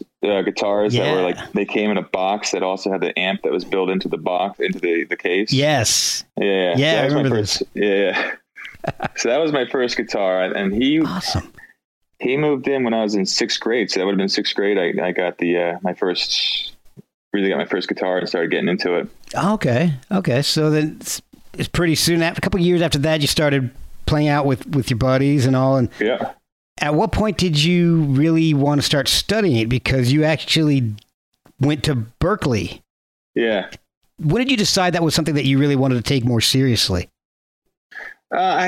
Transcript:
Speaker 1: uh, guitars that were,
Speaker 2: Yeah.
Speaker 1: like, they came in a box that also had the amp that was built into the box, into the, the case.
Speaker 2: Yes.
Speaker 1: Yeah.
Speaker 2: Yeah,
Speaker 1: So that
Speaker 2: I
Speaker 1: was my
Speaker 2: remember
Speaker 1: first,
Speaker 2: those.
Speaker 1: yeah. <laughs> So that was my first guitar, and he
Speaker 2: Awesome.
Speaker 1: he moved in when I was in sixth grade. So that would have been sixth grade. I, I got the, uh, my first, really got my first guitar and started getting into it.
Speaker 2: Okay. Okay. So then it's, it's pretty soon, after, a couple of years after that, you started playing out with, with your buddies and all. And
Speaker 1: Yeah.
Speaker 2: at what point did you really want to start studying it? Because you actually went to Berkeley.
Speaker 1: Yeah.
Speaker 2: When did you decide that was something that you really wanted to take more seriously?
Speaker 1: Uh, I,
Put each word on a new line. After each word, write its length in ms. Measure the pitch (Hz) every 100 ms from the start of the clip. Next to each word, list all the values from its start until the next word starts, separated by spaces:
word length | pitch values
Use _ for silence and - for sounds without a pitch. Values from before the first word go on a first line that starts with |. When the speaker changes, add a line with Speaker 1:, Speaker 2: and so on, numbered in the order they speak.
| - _
Speaker 1:
uh, 180 | - 98
guitars 520 | 98 - 104 104 104
that 180 | 120 92
were, 80 | 92
Speaker 2:
Yeah. 60 | 92
Speaker 1:
like, 260 | 87 -
they 120 | - -
came 260 | - 104
in 60 | 98
a 40 |
box 500 | 85 95 95 107 -
that 120 | 95
also 280 | 92 95 98
had 100 | 95
the 160 | 87 -
amp 240 | 92 98
that 80 | -
was 120 | 87 87
built 240 | 95 92
into 180 | 95 87
the 100 | 82
box, 420 | 85 90 98 -
into 200 | 92 92
the, 240 | 87 82
the 120 | 82 87
case. 340 | 95 92 107
Speaker 2:
Yes. 680 | 135 143 143 107 - - - - -
Speaker 1:
Yeah. 360 | 101 95 90 87
Speaker 2:
Yeah, 0 |
Speaker 1:
So 60 |
that 200 | 147 160
Speaker 2:
I 20 | 139
Speaker 1:
was 80 |
my 40 | 147
Speaker 2:
remember 180 | 143 117
Speaker 1:
first, 180 | 101 -
Speaker 2:
those. 80 | - -
Speaker 1:
yeah. 560 | 104 98 98 104 - -
<laughs> 800 | _ - - - - - - -
So 100 | 117
that 120 | 135
was 100 | 160
my 140 | 147 120
first 300 | 139 123 -
guitar, 460 | 113 113 95 92
and 300 | 92 - 98
he 280 | 104 131 156
Speaker 2:
Awesome. 500 | 147 185 - 104 - - - _ _ _ _ -
Speaker 1:
he 180 | 123 139
moved 320 | 151 139 131
in 140 | 135 120
when 80 |
I 100 | 113
was 120 | 107 104
in 100 | 95
sixth 340 | - 117 -
grade. 320 | 110 120 98
So 80 | 95
that 60 | 92
would 80 |
have 40 | 98
been 120 | 98
sixth 260 | - 101 -
grade. 220 | 101 98
I, 300 | 87 - 90
I 40 |
got 280 | 87 87 -
the, 180 | 87 87
uh, 220 | 87 87
my 120 | 92
first, 800 | 87 95 87 - - - - - - - - - _ _
really 160 | 101 98
got 80 | 80
my 80 | -
first 240 | 95 90
guitar 280 | 98 92 92
and 120 | 87
started 200 | 90 85
getting 200 | 85 82
into 260 | 92 90 87
it. 140 | - - - -
Speaker 2:
Okay. 580 | 185 214 139 117 170 131 -
Okay. 320 | 196 175 123
So 280 | 143 156 156
then 280 | 156 156 -
it's, 200 | - - - - -
it's 140 | - 156
pretty 280 | - 170 147
soon, 260 | - 170
after, 160 | 165 -
a 20 |
couple 200 | 196 190
of 40 | 175
years 160 | 175
after 160 | 165 151
that, 200 | 156 156
you 80 | 143
started 440 | - 151 139 123 - - - -
playing 240 | 151 151
out 160 | 147 139
with, 200 | 131 -
with 220 | 139 117
your 80 | 117
buddies 460 | 131 131 139 147 127
and 80 |
all. 220 | 131 131 135
And 140 | 120 -
Speaker 1:
Yeah. 320 | 107 127 - - _ _ _ -
Speaker 2:
at 180 | 147 151
what 160 | 208
point 260 | - 220 -
did 240 | 180 151
you 420 | 160 175 170 165
really 500 | 147 131 160 160 160
want 260 | 147 143 147
to 60 | 131
start 240 | 151 131
studying 480 | - - 208 196 117
it? 100 | 113
Because 460 | 127 - 135 123
you 100 | 147
actually 720 | 151 160 - 160 151 139 117 104 - _ _ _ _ -
went 240 | 139 151 156
to 100 | 131
Berkeley. 880 | 110 - 170 208 156 110 - - _ _ _ _ _ -
Speaker 1:
Yeah. 340 | 117 104 92 - _ _ _ -
Speaker 2:
When 200 | 156 202
did 80 | 262
you 60 | 247
decide 360 | 202 196 180
that 100 | 170
was 100 | 165
something 220 | 156 160 147
that 80 | 131
you 140 | 135
really 160 | 143 139
wanted 200 | 135 123
to 80 |
take 200 | 110 139
more 160 | 120 117
seriously? 680 | - 131 135 113 - 90 - _ _ _ _ _ _ _ _ - - - -
Speaker 1:
Uh, 40 | -
I, 280 | 185 165